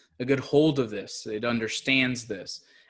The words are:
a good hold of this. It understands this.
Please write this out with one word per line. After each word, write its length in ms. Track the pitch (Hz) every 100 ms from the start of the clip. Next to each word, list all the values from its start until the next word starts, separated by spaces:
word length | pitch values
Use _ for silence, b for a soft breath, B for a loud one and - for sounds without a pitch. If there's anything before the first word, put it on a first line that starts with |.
| b _
a 40 |
good 140 | 127 135
hold 380 | - 143 156 135
of 120 | 117
this. 360 | 101 95 - 117
It 180 | 107
understands 800 | 120 117 110 - - 135 127 120 113
this. 340 | 98 90 - b b b